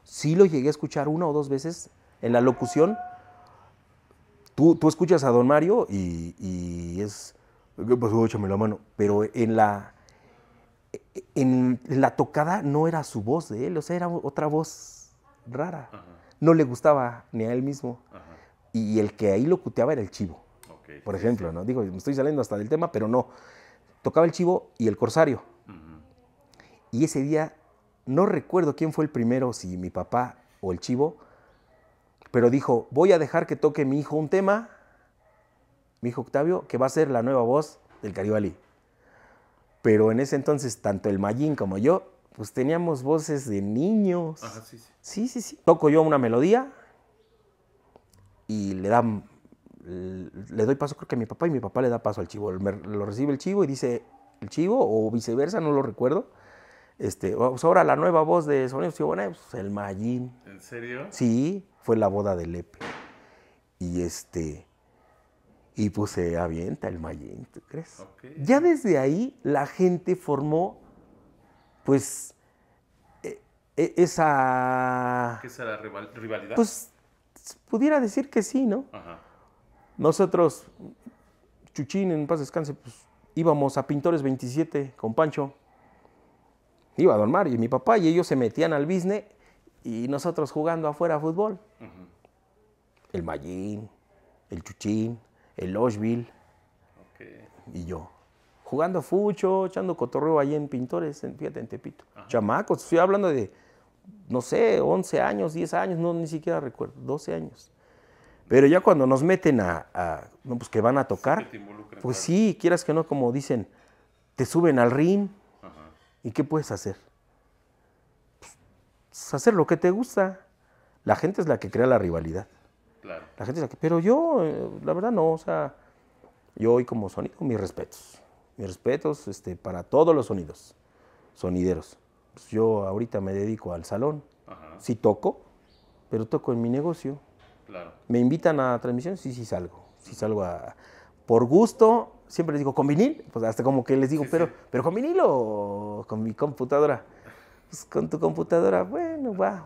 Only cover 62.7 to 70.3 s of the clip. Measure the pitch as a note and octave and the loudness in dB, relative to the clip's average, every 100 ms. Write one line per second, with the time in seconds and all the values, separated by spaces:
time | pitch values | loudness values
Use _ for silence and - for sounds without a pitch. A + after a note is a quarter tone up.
62.7 | - - - - - - _ _ _ _ | -14 -14 -14 -18 -20 -20 _ _ _ _
63.7 | - F2 F2 F2 - - F2+ D#2+ D#2 - | -12 -6 -4 -4 -8 -10 -8 -8 -8 -18
64.7 | _ _ _ _ _ _ _ _ _ _ | _ _ _ _ _ _ _ _ _ _
65.7 | - G#2+ G#2 G#2 - F2 E2+ F2 E2 F2+ | -4 -4 -2 -4 -2 -2 -2 -4 -4 -6
66.7 | - - F2+ D#2+ D#2+ A#1+ G1+ - - - | -8 -8 -10 -10 -12 -16 -18 -20 -20 -16
67.7 | D3 E3 - F#2+ _ B2+ D#3 C#3+ C4+ E4+ | -16 -16 -20 -20 _ -20 -4 2 4 6
68.7 | D4+ A3+ D3+ C3+ D#3+ B3+ - - C#3+ C#3+ | 4 4 4 4 0 -2 -6 -2 0 -2
69.7 | - F#3 F3 - F3+ - | 2 2 2 -2 -4 -2